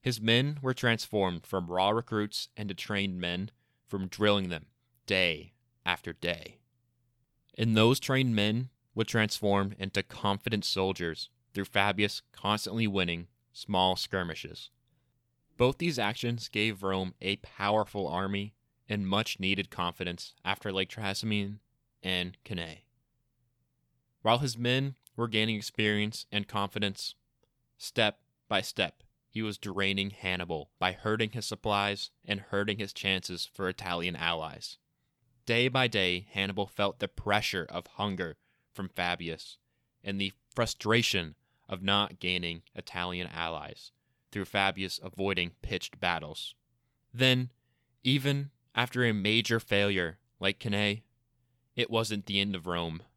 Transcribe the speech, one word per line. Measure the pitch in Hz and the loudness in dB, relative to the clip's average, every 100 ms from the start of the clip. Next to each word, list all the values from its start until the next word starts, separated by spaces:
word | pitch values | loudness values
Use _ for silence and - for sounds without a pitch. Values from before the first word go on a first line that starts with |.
His | 131 113 | -2 0
men | 110 117 139 147 | 4 4 4 0
were | 135 | -2
transformed | 127 123 113 - 107 95 87 - | 2 2 2 2 2 2 2 -2
from | 95 87 | -2 0
raw | 90 98 | 2 4
recruits | 110 117 110 104 - - - | 4 0 0 0 -4 -8 -8
into | 107 | -8
trained | 92 - 101 98 90 | -8 -2 0 0 -2
men | 87 90 104 _ _ _ _ | -2 -2 -4 _ _ _ _
from | 101 92 | -6 -6
drilling | - 104 101 92 | 2 4 4 2
them | 82 - _ _ _ - | -6 -10 _ _ _ 0
day | 95 90 78 80 _ _ _ - | 2 2 0 -8 _ _ _ -4
after | 87 - | -4 -4
day. | 82 85 80 76 - _ _ _ _ _ _ _ _ _ - | -6 -4 -4 -8 -20 _ _ _ _ _ _ _ _ _ -2
And | 117 110 | 2 6
those | 113 131 | 6 6
trained | - 131 131 110 | 2 2 4 4
men | 104 113 131 _ _ - | 2 2 -4 _ _ -4
would | 110 | 0
transform | 113 107 - 104 98 98 101 | 2 2 2 2 2 2 -2
into | 95 98 | -4 -2
confident | - - 101 98 - 107 - | -4 -2 0 0 0 -2 0
soldiers | - 95 92 85 78 - _ _ | 0 0 0 -4 -4 -12 _ _
through | 98 98 | -6 -2
Fabius | 101 101 98 104 - _ | 2 2 2 0 -2 _
constantly | - 98 107 101 107 113 | -6 0 0 0 0 2
winning | 98 87 85 87 _ _ | 4 2 0 -6 _ _
small | - - 95 92 90 | -18 -2 4 4 4
skirmishes. | - 95 87 78 - 82 - _ _ _ _ _ _ _ _ - | -2 -2 -2 -6 -10 -14 -18 _ _ _ _ _ _ _ _ 2
Both | 123 139 | 2 4
these | 170 127 | -2 0
actions | 104 113 120 120 - | -2 0 -4 -4 -4
gave | 107 107 98 | 0 0 0
Rome | 98 95 92 - | 0 0 -2 -4
a | 95 98 | -4 -4
powerful | - - 101 107 104 104 87 | -6 -4 2 2 2 -2 -2
army | 85 98 101 104 _ _ _ _ | -2 -2 -4 -6 _ _ _ _
and | 104 95 | -4 2
much-needed | 98 113 - 95 98 95 | 2 0 -2 0 0 -2
confidence | - 87 - 90 87 - _ | -2 -4 -2 -6 -6 -12 _
after | - 98 107 | -4 -4 -2
Lake | 95 95 | -2 -2
Trasimene | - 101 98 110 104 101 104 _ _ _ _ | -4 -4 -4 0 0 -2 -8 _ _ _ _
and | 92 92 90 - | -4 -2 -4 -8
Cannae. | - 95 82 78 _ _ _ _ _ _ _ _ _ _ _ _ _ _ | -10 -8 -8 -12 _ _ _ _ _ _ _ _ _ _ _ _ _ _
While | 110 120 | 4 4
his | 143 117 | 2 0
men | 120 127 139 135 - - | 0 2 0 -6 -16 -6
were | 117 | -2
gaining | 107 110 107 | 2 2 0
experience | - - 107 104 104 - - | -4 0 2 4 0 -4 -6
and | 104 98 | -4 -2
confidence, | 107 101 - 104 98 - - _ _ _ _ _ _ | -2 -2 -2 -4 -4 -10 -12 _ _ _ _ _ _
step | - - 107 - _ _ _ | -8 0 0 0 _ _ _
by | 101 | 0
step, | 92 - 87 _ - _ _ | 0 -2 -4 _ -20 _ _
he | 107 | -4
was | 110 101 | -4 -4
draining | 101 92 95 98 98 | -6 0 0 0 -2
Hannibal | 104 95 92 87 82 69 _ | -4 -4 -4 -4 -6 -6 _
by | 90 | -2
hurting | 95 107 110 110 | -2 -2 0 -2
his | 117 - | -4 -8
supplies | 107 110 101 101 101 - _ - | -4 0 2 2 -2 -8 _ -6
and | 101 | -6
hurting | 101 101 101 101 | -2 -2 0 -2
his | 98 | -6
chances | - 98 95 - 87 - | -4 0 0 -2 -8 -8
for | - 92 | -4 -4
Italian | 92 95 87 87 87 | -4 -4 -2 -2 -2
allies. | 85 82 78 - - - _ _ _ _ _ _ - | -2 -2 -4 -10 -14 -16 _ _ _ _ _ _ -2
Day | 117 127 | 2 2
by | 127 127 | 2 2
day, | 104 92 90 98 | 2 2 0 -6
Hannibal | 98 98 101 98 | -4 -2 -2 -4
felt | - 101 - | 0 -2 0
the | 101 | -6
pressure | - - 101 - 95 82 | -6 0 0 0 -4 -6
of | 87 - | -8 -10
hunger | - 104 90 87 76 _ _ _ | -6 -4 -2 -6 -8 _ _ _
from | - 95 | -12 -10
Fabius | - 87 87 82 80 - - _ _ _ _ | -4 -2 -2 -4 -8 -12 -18 _ _ _ _
and | 98 98 | -6 -4
the | 98 - _ - | -4 -6 _ -2
frustration | 113 - 107 113 113 101 82 - _ _ _ | -2 -2 2 4 4 0 -4 -10 _ _ _
of | 95 | -4
not | 98 101 101 - | 2 2 2 -2
gaining | 92 90 85 85 - - | -2 -2 -2 -8 -12 -14
Italian | - 90 90 90 87 | -10 -4 -4 -4 -6
allies | 82 82 82 76 78 - _ _ _ _ | -6 -4 -6 -10 -14 -20 _ _ _ _
through | 104 95 | -6 -2
Fabius | 101 98 92 95 - | 2 2 2 -6 -6
avoiding | 95 - 98 92 87 - | -10 -4 -2 0 -2 -4
pitched | - 92 - - | -6 -4 -6 -2
battles. | 90 85 76 76 - - _ _ _ _ _ | 0 0 -4 -10 -12 -14 _ _ _ _ _
Then, | 117 127 127 127 _ _ _ _ _ | 2 4 4 0 _ _ _ _ _
even | 127 139 135 139 143 _ _ | 2 2 2 0 -4 _ _
after | 113 123 123 120 | -2 0 2 2
a | |
major | 107 98 113 110 113 | 4 4 2 4 0
failure | - 101 101 95 85 82 _ _ | 4 4 4 4 0 -4 _ _
like | 98 101 | -2 0
Cannae, | 113 101 104 101 _ _ _ _ _ _ _ - | 0 2 2 0 _ _ _ _ _ _ _ -2
it | 120 | 0
wasn't | 113 113 104 98 | 2 2 -2 0
the | 98 | 0
end | 101 95 | 0 -2
of | 85 | -2
Rome. | 87 85 80 - | -2 -2 -6 -12